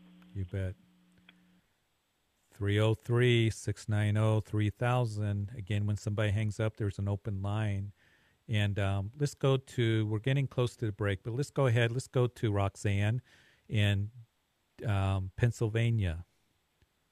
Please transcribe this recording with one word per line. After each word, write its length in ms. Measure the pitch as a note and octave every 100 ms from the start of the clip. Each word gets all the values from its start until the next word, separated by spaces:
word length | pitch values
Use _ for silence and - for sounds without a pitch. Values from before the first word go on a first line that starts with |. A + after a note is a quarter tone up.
| - - - G2
You 100 | F#2
bet. 300 | G2 F#2 - _ _ _ _ - _ _ _ _ _ _ _ _ _ _ _ _
Three 260 | - G2+ G2+
oh 140 | A2
three, 560 | A2 - A#2+ B2 A#2 A2
six 400 | - - - -
nine 260 | G#2 G#2 G#2+
oh, 240 | A2 A2
three 300 | - G#2+ G#2
thousand. 840 | - A#2+ B2+ A#2 G#2 G#2 G2+ G2+ A#2
Again, 300 | G2 G#2 G#2
when 100 | G#2
somebody 320 | G#2+ G#2 G#2+
hangs 280 | G#2 G#2+ G2+
up, 180 | A2 -
there's 220 | G2+ -
an 100 | G2+
open 320 | G2+ A2 G2
line. 500 | G2+ G#2+ G#2 G2 G2+ - _ _ _ _ -
And, 300 | G#2+ G2+ G2+
um, 340 | G2 G2 G2 C#3+
let's 140 | C#3+
go 240 | - C3+ C3
to, 480 | - - A2+ A2 G#2+
we're 140 | G#2+
getting 260 | C3+ C#3 C3
close 300 | - A#2+ -
to 100 | A2
the 60 |
break, 320 | G2+ G2+ F#2+
but 100 | A#2+
let's 160 | A#2+ C#3+
go 160 | - C3+
ahead. 260 | A#2+ A#2
Let's 160 | B2 -
go 200 | B2+ B2
to 240 | - A2+
Roxanne 680 | G2+ G2 - G#2 G2+ G#2 B2+ - - _ _ -
in, 440 | G#2+ G#2 G2 G#2 B2 - _ _ _ _ - -
um, 460 | G2 F#2+ F#2+ F#2+ -
Pennsylvania. 880 | A#2+ - A2+ A2+ A#2 A2+ F#2 E2 - _ _ _ _ _ _ _ _